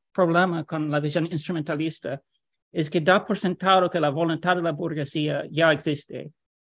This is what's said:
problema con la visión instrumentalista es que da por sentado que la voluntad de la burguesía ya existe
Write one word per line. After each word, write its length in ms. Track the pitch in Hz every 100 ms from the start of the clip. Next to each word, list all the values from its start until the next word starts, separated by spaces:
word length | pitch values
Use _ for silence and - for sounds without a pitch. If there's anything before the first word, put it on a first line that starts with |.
| _
problema 500 | - 175 170 185 165
con 260 | 147 160 151
la 100 | 147
visión 260 | 147 165 165
instrumentalista 960 | 170 - 170 151 147 160 - - 131 _ _ _ _ _
es 200 | - 151
que 100 | 175
da 240 | 156 190
por 140 | 190 -
sentado 500 | 190 175 185 190 180
que 100 | 175
la 120 | 147
voluntad 460 | 139 170 160 175 180
de 60 |
la 100 | 170
burguesía 720 | 151 170 151 143 160 151 143 -
ya 220 | 151 165
existe 580 | 151 165 143 - 127 147 - _ _ _